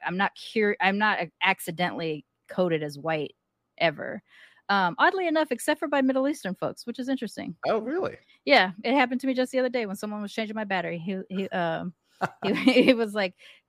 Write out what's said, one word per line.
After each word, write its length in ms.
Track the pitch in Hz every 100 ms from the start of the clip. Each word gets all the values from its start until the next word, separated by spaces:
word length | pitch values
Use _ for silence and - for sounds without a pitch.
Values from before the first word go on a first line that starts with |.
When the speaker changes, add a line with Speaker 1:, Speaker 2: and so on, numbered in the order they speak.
| -
Speaker 1:
I'm 100 | 175
not 140 | 202 -
cur-, 400 | - 220 208 208
I'm 180 | 190 202
not 220 | 214 202 170 -
accidentally 840 | 185 190 - 165 175 107 165 151 - _ -
coded 340 | - 180 160
as 140 | 151 143
white 380 | 151 160 143 - _ _ _ -
ever. 440 | 165 151 - 214 - - - _ -
Um, 260 | 202 180 170
oddly 280 | 302 381 349
enough, 240 | 311 311
except 260 | 240 - 302
for 80 | 311
by 140 | 285
Middle 260 | 262 262 269
Eastern 260 | 311 190
folks, 320 | 185 147 - -
which 120 | 240
is 100 | 254
interesting. 480 | 269 214 - 98 165 -
Speaker 2:
Oh, 120 | 214
really? 380 | 220 330 - - _ _
Speaker 1:
Yeah, 280 | - 269 185 190
it 100 | 226
happened 260 | 269 254 254
to 40 | 262
me 60 |
just 180 | 254 254
the 60 | 262
other 80 | 254
day 160 | 247 214
when 100 | 202
someone 260 | 214 208
was 100 | 202
changing 240 | - 214 214
my 80 |
battery. 340 | 208 190 170 170
He, 220 | 170 190 -
he, 180 | 190 190
um, 440 | 185 170 160 175 - _ -
Speaker 2:
<laughs> 220 | - -
Speaker 1:
he, 120 | 190
<laughs> 300 | - - 247
he 100 | 254
was 200 | 240 220
like, 200 | 208 190 - - -